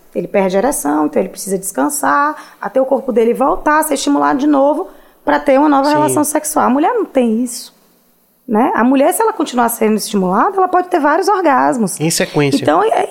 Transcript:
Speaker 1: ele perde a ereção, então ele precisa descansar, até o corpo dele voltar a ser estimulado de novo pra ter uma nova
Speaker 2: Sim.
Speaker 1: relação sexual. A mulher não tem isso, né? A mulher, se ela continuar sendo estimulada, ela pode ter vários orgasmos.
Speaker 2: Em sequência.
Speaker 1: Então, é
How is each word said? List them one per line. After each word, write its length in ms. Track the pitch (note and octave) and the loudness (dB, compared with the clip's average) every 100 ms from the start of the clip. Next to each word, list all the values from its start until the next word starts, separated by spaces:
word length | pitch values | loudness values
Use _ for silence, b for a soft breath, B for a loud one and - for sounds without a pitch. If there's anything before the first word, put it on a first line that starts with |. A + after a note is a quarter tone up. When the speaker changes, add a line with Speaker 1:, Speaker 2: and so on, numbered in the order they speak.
| - | -12
Speaker 1:
ele 140 | - F3 | -10 -4
perde 280 | G3+ F#3+ G3 | -2 0 0
a 20 | |
ereção, 480 | B3+ D4 C#4+ D4+ D4+ | -2 -2 -2 -2 -2
então 160 | B3 | -2
ele 80 | F#3+ | -4
precisa 260 | - F#3+ F#3+ | -6 -6 -6
descansar, 960 | - B3+ D4 D4 - C#4+ D4 D4+ - - | -6 -4 -4 -2 0 0 0 -4 -14 -14
até 200 | G3+ C4 | -4 -2
o 40 | |
corpo 280 | C4 C4 B3+ | 0 -2 -2
dele 200 | A#3 A#3 | 0 0
voltar 460 | G#3 C#4 - D4+ D4+ | 2 0 0 0 0
a 40 | |
ser 120 | D4+ | 0
estimulado 440 | C4+ C#4+ C#4+ C#4+ C#4+ | -2 0 0 0 0
de 80 | D4+ | 2
novo 420 | C#4+ C#4 D4+ G4 B B B | 2 2 0 -6 B B B
pra 140 | - D4 | -4 -2
ter 180 | C#4+ C4 | 2 2
uma 100 | D4+ | 4
nova 200 | C#4 C#4+ | 2 2
Speaker 2:
Sim. 60 | |
Speaker 1:
relação 280 | D4 D4+ D4+ | 2 0 0
sexual. 420 | D4 D#4 - - G#3+ | 0 -4 -4 0 0
A 40 | |
mulher 220 | C4+ F4+ | 2 0
não 140 | B4 F4 | -2 -2
tem 360 | C4+ A#3 A3 | 0 0 0
isso, 320 | B3 - - _ _ _ _ _ _ _ - | -4 -8 -16 _ _ _ _ _ _ _ -2
né? 260 | G#3 D4 | 0 2
A 100 | A4 | 2
mulher, 300 | A#3+ C4+ D4+ | 2 4 2
se 80 | F4+ | 2
ela 100 | A4 | -2
continuar 380 | - D#4 B3 A#3 | -2 -4 0 -2
sendo 260 | - A3 G#3+ | 0 0 0
estimulada, 600 | - G3+ F#3 G3+ F4+ F#4+ | -2 -2 0 0 0 0
ela 100 | F#4 | 0
pode 200 | F#4 - | 0 0
ter 120 | F4 | 0
vários 260 | C#4+ E4 F#4 | 2 2 2
orgasmos. 720 | G4 E4 B3+ C#4 C4 G3 - | 2 2 2 2 0 -2 -2
Speaker 2:
Em 120 | D#3+ | -2
sequência. 500 | - F3+ D3+ C#3+ C3+ | -2 -2 0 2 2
Speaker 1:
Então, 220 | B2 E4+ | 2 2
é 240 | A4 - - | 2 0 0